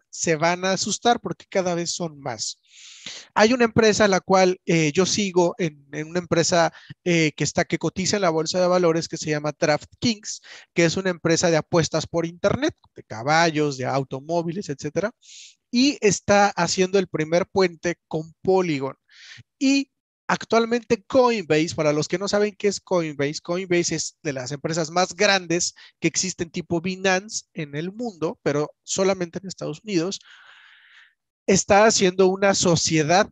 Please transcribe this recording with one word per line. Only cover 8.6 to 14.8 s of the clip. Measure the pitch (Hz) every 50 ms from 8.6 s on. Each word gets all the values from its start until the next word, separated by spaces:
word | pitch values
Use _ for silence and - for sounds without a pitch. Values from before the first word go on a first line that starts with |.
de | 180
valores, | 180 180 180 180 160 160 165 156 -
que | 165
se | - - 156
llama | 151 147 151 151 147 _
DraftKings, | 170 151 151 - - - _ _ - 240 220 208 - - - - - - - - - _ _
que | 175 170
es | 165 160
una | 190 190 185
empresa | 175 160 - 165 165 - 185 170
de | 160
apuestas | 151 - - 175 170 151 - - 156 -
por | - - 170 165
internet, | 170 175 - - 202 208 247 285 339 - _ _ _ _
de | - -
caballos, | _ 110 107 120 143 156 165 170 170 147 151 151 147 135
de | 131 127
automóviles, | 127 127 139 135 - 139 131 143 156 170 175 165 170 160 208 - -
etcétera, | 139 -